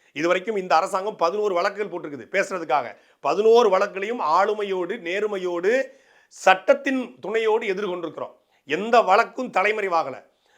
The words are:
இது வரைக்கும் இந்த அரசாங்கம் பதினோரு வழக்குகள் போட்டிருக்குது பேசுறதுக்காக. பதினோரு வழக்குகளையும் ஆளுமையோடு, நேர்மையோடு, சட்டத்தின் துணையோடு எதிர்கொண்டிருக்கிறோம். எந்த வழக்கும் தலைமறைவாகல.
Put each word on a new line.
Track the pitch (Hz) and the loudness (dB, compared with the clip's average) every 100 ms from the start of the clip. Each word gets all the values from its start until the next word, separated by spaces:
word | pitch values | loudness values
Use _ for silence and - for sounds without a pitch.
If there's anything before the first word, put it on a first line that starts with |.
| _ | _
இது | 139 170 | -4 0
வரைக்கும் | 180 185 208 | 0 -2 -4
இந்த | 180 160 | 2 2
அரசாங்கம் | 185 190 202 170 | 2 -2 -4 0
பதினோரு | 170 208 208 | 0 2 0
வழக்குகள் | 175 196 196 202 | 2 0 -2 -6
போட்டிருக்குது | 170 156 143 110 | -8 -10 -12 -4
பேசுறதுக்காக. | 185 190 190 156 147 117 - _ _ | -2 -2 -4 0 0 0 -8 _ _
பதினோரு | 139 170 220 233 226 | -2 2 6 8 6
வழக்குகளையும் | 185 202 180 202 233 | 4 0 -4 -6 -4
ஆளுமையோடு, | 156 170 208 214 208 185 175 - | 2 2 2 0 -4 -4 -4 -6
நேர்மையோடு, | 170 190 214 202 180 175 185 254 262 - _ _ _ | -6 -4 -4 -4 -4 -2 0 0 -2 -10 _ _ _
சட்டத்தின் | - 190 185 - 277 294 262 233 - | -2 2 2 4 2 0 -4 -4 -10
துணையோடு | 175 226 220 220 226 | -6 -2 0 0 0
எதிர்கொண்டிருக்கிறோம். | 185 208 180 165 139 117 - _ _ | -4 -4 -6 -8 -10 -12 -14 _ _
எந்த | - 156 220 233 | -6 -4 -2 0
வழக்கும் | 190 202 220 - 247 | 4 2 2 -4 -6
தலைமறைவாகல. | 185 202 214 190 165 135 110 - _ _ | -2 -2 -2 -2 -2 -2 -8 -16 _ _